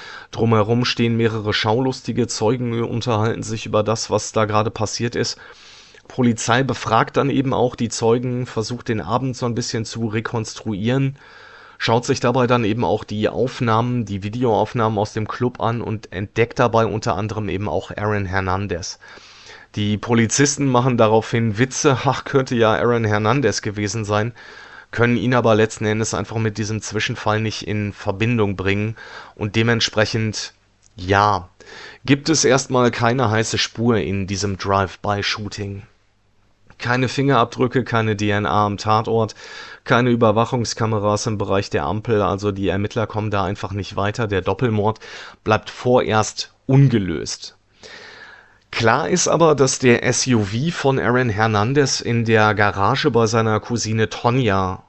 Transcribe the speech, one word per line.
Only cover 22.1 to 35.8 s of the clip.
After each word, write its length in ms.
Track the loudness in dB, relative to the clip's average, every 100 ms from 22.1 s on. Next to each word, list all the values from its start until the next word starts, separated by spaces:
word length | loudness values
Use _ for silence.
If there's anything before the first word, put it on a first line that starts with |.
| -2
könnte 320 | 0 0 2 2
ja 180 | 4
Aaron 300 | 4 2 2
Hernandez 580 | 2 2 2 2 2 0
gewesen 420 | -4 -4 -4 -4
sein", 300 | -2 0 -2 -6 -18 -20 -20 -20 -8
können 260 | 0 2 2
ihn 160 | 2
aber 220 | 2 4
letzten 320 | 4 2 0 -2
Endes 260 | 0 -2
einfach 240 | -4 -4 -2
mit 220 | -2 -2
diesem 240 | -4 -6
Zwischenfall 580 | -6 -4 -4 -4 -2 0
nicht 260 | -2 -4 -4
in 280 | -4 -4
Verbindung 640 | -6 -6 -2 0 2 0 0
bringen 400 | 0 0 -2 -6 -14 -18 -16
und 220 | -8 -2 0
dementsprechend, 960 | 2 2 0 0 0 0 -4 -4 -10 -16 _ _ _
ja, 540 | -8 0 4 4 2 -4 _ -20 -20 -20 -8
gibt 240 | 0 0 2
es 160 | 2
erstmal 460 | 4 2 2 2 2
keine 400 | 2 0 2 2
heiße 260 | 0 0 -2
Spur 400 | -4 -2 2 2
in 300 | 0 -2 -4
diesem 320 | -4 -4 -4
Drive-by-Shooting. 1300 | 0 0 0 -4 -4 -2 -4 -6 -8 -10 -10 -10